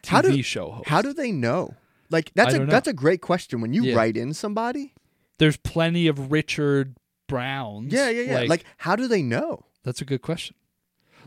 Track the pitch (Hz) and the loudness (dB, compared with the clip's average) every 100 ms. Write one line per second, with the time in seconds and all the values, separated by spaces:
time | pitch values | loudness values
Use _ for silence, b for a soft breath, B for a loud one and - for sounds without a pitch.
0 | - 208 359 139 123 107 82 113 - 156 | 0 4 4 2 0 -6 -8 -8 0 0
1 | 269 302 254 165 117 156 - - _ _ | 0 -2 -4 0 0 0 -4 -10 _ _
2 | - 165 160 - 240 - 139 214 294 170 | -4 -2 0 4 4 4 4 2 2 0
3 | 143 180 - 175 - 120 113 156 127 117 | 2 2 0 -2 -2 -4 -2 0 2 2
4 | 113 110 120 156 208 208 233 285 277 _ | 2 0 -4 -6 -6 -4 -4 -6 -10 _
5 | _ _ _ - 156 - - 165 165 170 | _ _ _ 2 2 2 -2 -2 0 2
6 | 165 139 135 156 151 - 147 139 135 127 | 0 0 0 -2 0 -2 2 2 0 -8
7 | _ _ - 135 127 139 117 104 127 233 | _ _ -8 -6 -4 -6 -8 -10 -2 0
8 | 269 233 254 127 120 170 b - 160 214 | 0 0 -2 0 2 0 b -8 -2 -2
9 | 254 214 127 120 320 - _ _ - - | 0 0 0 -2 -2 -6 _ _ -8 -8
10 | 135 135 - 165 - - _ _ _ _ | -4 -4 -4 -8 -10 -18 _ _ _ _
11 | b b | b b